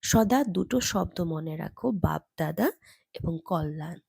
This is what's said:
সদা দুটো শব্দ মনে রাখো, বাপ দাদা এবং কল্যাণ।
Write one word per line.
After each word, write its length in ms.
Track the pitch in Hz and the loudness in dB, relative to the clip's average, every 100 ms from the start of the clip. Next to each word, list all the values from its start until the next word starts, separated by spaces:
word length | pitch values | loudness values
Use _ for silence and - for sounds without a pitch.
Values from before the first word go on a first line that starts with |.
সদা 360 | - 233 214 254 | 4 4 6 4
দুটো 340 | 262 185 185 247 | 2 0 0 0
শব্দ 360 | - 202 185 - | 0 0 -2 -2
মনে 320 | 170 156 160 156 | -2 -2 -6 -6
রাখো, 300 | 160 - 247 | -8 -4 -2
বাপ 320 | 208 156 156 _ - | 2 0 0 _ -4
দাদা 300 | 156 170 262 - - - _ - | -4 0 0 -2 -18 -20 _ -8
এবং 180 | 160 165 - | -4 -4 -2
কল্যাণ। 520 | 175 151 151 156 160 | -2 -2 -6 -10 -12